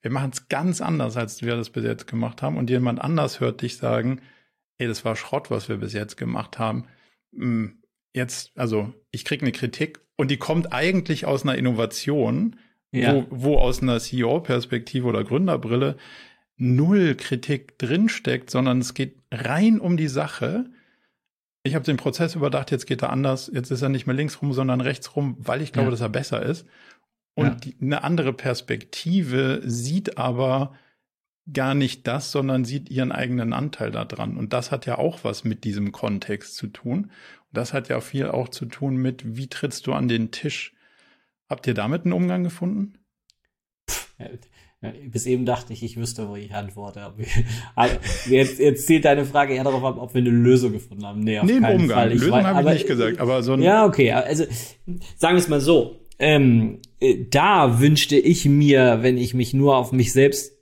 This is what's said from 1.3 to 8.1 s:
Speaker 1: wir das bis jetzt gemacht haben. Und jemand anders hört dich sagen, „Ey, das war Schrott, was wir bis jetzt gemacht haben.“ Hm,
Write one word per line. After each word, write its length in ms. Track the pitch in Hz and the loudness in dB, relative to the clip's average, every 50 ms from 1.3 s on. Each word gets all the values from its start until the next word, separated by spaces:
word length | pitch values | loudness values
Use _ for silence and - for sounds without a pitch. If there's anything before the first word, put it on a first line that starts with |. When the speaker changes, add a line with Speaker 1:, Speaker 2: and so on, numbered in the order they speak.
| - - | -8 -8
Speaker 1:
wir 140 | - 117 117 | -6 -4 -4
das 160 | 117 113 - | -4 -6 -6
bis 120 | _ - 113 | _ -6 -4
jetzt 220 | 113 117 120 - | -4 -4 -6 -8
gemacht 380 | - - 117 113 113 117 - - | -10 -6 -6 -6 -6 -6 -6 -6
haben. 140 | 139 151 135 | -6 -4 -4
Und 120 | 127 117 | -2 0
jemand 320 | 123 123 123 123 117 123 | 0 0 0 0 -2 -2
anders 380 | - 139 165 165 147 127 - - | -4 -2 0 0 0 -2 -2 -2
hört 240 | 127 120 110 - - | -4 -4 -4 -4 -8
dich 140 | 123 - - | -8 -8 -6
sagen, 440 | - 120 117 117 113 123 135 131 _ _ _ _ _ _ _ _ _ _ _ _ | -4 -2 -2 0 -2 -2 -4 -6 _ _ _ _ _ _ _ _ _ _ _ _
„Ey, 100 | 123 117 | -6 -6
das 180 | 110 - - | -6 -4 -4
war 100 | 117 110 | -6 -6
Schrott, 340 | 110 - - - 143 - - | -6 -6 -6 -6 -6 -4 -4
was 180 | 120 107 98 - | -6 -6 -4 -6
wir 100 | 110 104 | -8 -8
bis 160 | 101 107 107 | -8 -8 -8
jetzt 220 | 107 104 104 - | -8 -8 -8 -10
gemacht 440 | - - 117 120 - - - - - | -10 -8 -6 -6 -6 -8 -10 -8 -6
haben.“ 260 | 113 113 107 123 120 _ _ _ _ _ _ _ _ _ _ | -4 -4 -4 -6 -8 _ _ _ _ _ _ _ _ _ _
Hm, 440 | - - 127 117 113 110 98 - _ _ _ _ _ _ _ | -8 -4 -4 -2 -2 -4 -6 -10 _ _ _ _ _ _ _